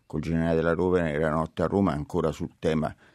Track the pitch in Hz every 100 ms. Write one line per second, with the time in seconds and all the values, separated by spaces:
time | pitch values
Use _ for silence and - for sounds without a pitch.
0 | _ 78 78 82 82 80 82 82 90 90
1 | 82 73 80 78 80 - 82 95 98 73
2 | 73 87 80 73 85 - 85 80 76 -
3 | -